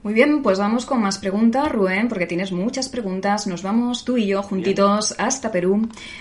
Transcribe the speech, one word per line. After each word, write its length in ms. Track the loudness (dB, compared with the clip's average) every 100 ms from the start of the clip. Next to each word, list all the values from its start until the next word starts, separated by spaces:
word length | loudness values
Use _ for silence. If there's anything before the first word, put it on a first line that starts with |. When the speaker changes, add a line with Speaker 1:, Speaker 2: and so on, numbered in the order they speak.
Speaker 1:
Muy 100 | 2
bien, 300 | 4 4 4
pues 160 | 2 2
vamos 260 | 2 0 0
con 160 | 0
más 160 | 0 -2
preguntas, 540 | -2 2 4 4 0
Rubén, 360 | 0 2 2 0
porque 200 | -2 -2
tienes 240 | -2 -2
muchas 360 | -2 -2 -4 -6
preguntas. 600 | -6 -6 -4 -2 -2 -2
Nos 160 | -6
vamos 420 | -2 0 0 -4 -2
tú 100 | 0
y 100 | 0
yo 160 | 0
juntitos 720 | -2 -2 0 4 4 4 -2 -2
Speaker 2:
Bien. 100 | -2
Speaker 1:
hasta 240 | -2 -2
Perú, 380 | -2 2 0 0 -6 -18 -18